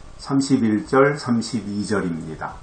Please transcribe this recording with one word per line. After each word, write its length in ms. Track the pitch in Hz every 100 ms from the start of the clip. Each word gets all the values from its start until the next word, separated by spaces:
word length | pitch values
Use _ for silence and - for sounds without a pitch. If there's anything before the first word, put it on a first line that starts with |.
| - -
삼십일 680 | - 139 135 131 110 104 -
절, 320 | 135 143 151
삼십이 680 | 131 117 - 117 101 104
절입니다. 680 | 98 104 92 82 80 76 80 -